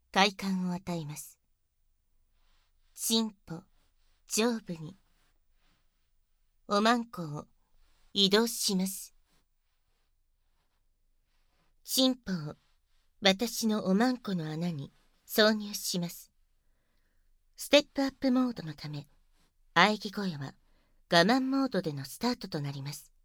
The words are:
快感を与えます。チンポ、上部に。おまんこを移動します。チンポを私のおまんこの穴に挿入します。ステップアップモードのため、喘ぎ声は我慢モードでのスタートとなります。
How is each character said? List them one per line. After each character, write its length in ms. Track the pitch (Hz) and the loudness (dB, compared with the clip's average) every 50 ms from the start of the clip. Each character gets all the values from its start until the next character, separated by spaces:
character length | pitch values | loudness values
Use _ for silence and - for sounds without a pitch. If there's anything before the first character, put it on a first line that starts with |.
| _ _ | _ _
快 220 | - 196 196 214 196 | 2 2 2 2 2
感 340 | - 196 196 190 185 180 | -2 -4 -4 -2 -2 -2
を 60 | 180 175 | -4 -4
与 260 | 180 - 180 175 170 | -6 -6 -6 -6 -6
え 60 | 156 | -6
ま 100 | 147 151 | -8 -10
す。 240 | - - - - _ _ _ _ _ _ _ _ _ _ _ _ _ _ _ _ _ _ _ _ _ _ _ _ _ _ _ _ _ _ _ _ | -12 -16 -18 -20 _ _ _ _ _ _ _ _ _ _ _ _ _ _ _ _ _ _ _ _ _ _ _ _ _ _ _ _ _ _ _ _
チ 260 | - - - 226 226 | -8 -2 0 0 0
ン 100 | 226 220 202 _ _ | 0 -2 -6 _ _
ポ、 180 | - 165 165 - _ _ _ _ _ _ _ _ _ _ _ _ | -16 -16 -16 -16 _ _ _ _ _ _ _ _ _ _ _ _
上 320 | - - 208 220 247 233 220 | -6 -2 0 0 0 -2 -4
部 140 | - - 175 | -6 -10 -12
に。 240 | 160 156 156 190 - _ _ _ _ _ _ _ _ _ _ _ _ _ _ _ _ _ _ _ _ _ _ _ _ _ _ _ _ _ _ _ _ _ | -10 -12 -14 -16 -18 _ _ _ _ _ _ _ _ _ _ _ _ _ _ _ _ _ _ _ _ _ _ _ _ _ _ _ _ _ _ _ _ _
お 140 | - 208 202 | -2 0 2
ま 140 | 214 226 247 | 4 4 2
ん 100 | 240 233 | 2 0
こ 160 | 233 - 185 | -6 -10 -10
を 240 | 170 151 143 156 - - _ _ _ _ _ _ _ _ _ _ _ _ | -10 -8 -10 -10 -12 -14 _ _ _ _ _ _ _ _ _ _ _ _
移 200 | - 202 196 190 | 2 4 4 6
動 160 | 196 214 233 | 6 4 4
し 280 | 233 - - - - 196 | 2 -2 -2 -2 0 0
ま 120 | 185 190 | 0 -2
す。 260 | 190 190 - - - - _ _ _ _ _ _ _ _ _ _ _ _ _ _ _ _ _ _ _ _ _ _ _ _ _ _ _ _ _ _ _ _ _ _ _ _ _ _ _ _ _ _ _ _ _ _ _ _ _ _ _ _ _ _ | -2 -4 -8 -12 -16 -20 _ _ _ _ _ _ _ _ _ _ _ _ _ _ _ _ _ _ _ _ _ _ _ _ _ _ _ _ _ _ _ _ _ _ _ _ _ _ _ _ _ _ _ _ _ _ _ _ _ _ _ _ _ _
チ 240 | - - 262 262 | -2 2 2 2
ン 80 | 262 254 | 2 2
ポ 180 | 254 _ - 185 | -2 _ -6 -6
を 220 | 165 147 151 - - _ _ _ _ _ _ _ _ _ _ _ _ | -6 -6 -8 -12 -14 _ _ _ _ _ _ _ _ _ _ _ _
私 460 | - 185 196 196 240 226 - - 233 | 2 2 4 4 0 -4 -2 -2 -2
の 180 | 220 214 214 - | 0 0 0 0
お 80 | 185 190 | 2 2
ま 160 | 202 240 254 | 4 2 2
ん 80 | 254 | 0
こ 160 | 247 - 208 190 | -2 -4 -6 -4
の 160 | 175 156 156 | -4 -4 -4
穴 220 | 156 160 170 175 | -6 -4 -4 -4
に 200 | 165 139 - - - _ _ _ _ _ _ | -6 -6 -10 -12 -16 _ _ _ _ _ _
挿 240 | - - 226 214 214 | -2 2 4 4 4
入 200 | 220 214 208 202 208 | 4 2 -2 -8 -8
し 240 | - - - - 180 | -8 -6 -4 -4 -4
ま 100 | 170 170 | -4 -4
す。 220 | - - - - _ _ _ _ _ _ _ _ _ _ _ _ _ _ _ _ _ _ _ _ _ _ _ _ _ | -8 -12 -20 -20 _ _ _ _ _ _ _ _ _ _ _ _ _ _ _ _ _ _ _ _ _ _ _ _ _
ス 140 | - - - | -14 0 4
テ 120 | - 294 | 4 4
ッ 40 | 294 - - | 4 4 0
プ 80 | - | -2
ア 60 | 269 | -2
ッ 60 | 269 - - | -2 -2 -2
プ 120 | - 269 | 0 2
モ 180 | 247 254 254 247 | 2 2 2 0
ー 40 | 233 | -2
ド 100 | - 160 | -6 -10
の 100 | 156 147 | -10 -10
た 160 | - - 147 | -10 -10 -10
め、 180 | 151 143 143 - _ _ _ _ _ _ _ _ _ _ _ _ - | -10 -10 -10 -14 _ _ _ _ _ _ _ _ _ _ _ _ 4
喘 240 | 165 180 208 214 202 | 4 4 4 4 0
ぎ 120 | - 214 | -6 -8
声 200 | - 208 196 190 160 | -6 -4 -4 -4 -4
は 180 | 143 139 - - _ _ _ _ _ _ _ _ _ _ - | -6 -8 -12 -12 _ _ _ _ _ _ _ _ _ _ 2
我 100 | 175 170 170 | 4 6 6
慢 180 | 202 247 269 | 6 4 4
モ 260 | 262 262 269 269 269 | 2 0 0 0 0
ー 20 | 262 | 0
ド 140 | - 185 185 | 0 -2 -2
で 100 | 160 147 | -2 -4
の 100 | 139 135 | -6 -8
ス 140 | - - | -12 -8
タ 120 | - - 240 | -4 -2 -2
ー 60 | 247 | -2
ト 120 | - - | -4 -6
と 140 | 190 175 156 | -8 -6 -6
な 100 | 143 143 | -4 -6
り 100 | 143 139 | -6 -8
ま 120 | 135 143 147 | -10 -10 -10
す。 180 | - - - _ _ _ | -12 -16 -20 _ _ _